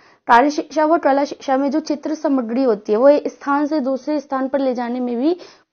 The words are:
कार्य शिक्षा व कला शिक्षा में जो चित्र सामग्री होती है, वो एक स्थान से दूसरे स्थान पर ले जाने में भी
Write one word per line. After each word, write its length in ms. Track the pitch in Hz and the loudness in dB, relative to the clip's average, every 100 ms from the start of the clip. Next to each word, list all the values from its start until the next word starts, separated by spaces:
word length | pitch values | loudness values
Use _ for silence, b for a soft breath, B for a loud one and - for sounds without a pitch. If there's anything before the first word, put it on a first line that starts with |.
| b b - | b b 2
कार्य 220 | 233 285 | 4 4
शिक्षा 360 | 294 - 269 302 | 0 -4 -2 2
व 120 | 339 | 2
कला 260 | 320 277 | 2 0
शिक्षा 340 | 285 - - 269 | 0 -6 -4 -2
में 140 | 277 | 0
जो 80 | 302 | -2
चित्र 360 | 311 294 294 302 | -2 -4 -6 -6
सामग्री 480 | 311 269 226 240 | -2 -2 -2 0
होती 280 | 262 208 220 | 0 0 0
है, 60 | 214 | 4
वो 120 | 269 | 6
एक 180 | 294 285 | 4 0
स्थान 380 | - - 285 294 | -8 -4 -2 0
से 140 | 311 | -2
दूसरे 400 | 254 262 294 302 | -2 -4 -2 -4
स्थान 280 | 294 262 262 | -4 -6 -2
पर 120 | 277 | -2
ले 140 | 269 | -2
जाने 260 | 247 240 247 | -2 -4 -4
में 180 | 247 240 | -4 -2
भी 200 | 285 349 B B _ | -2 -2 B B _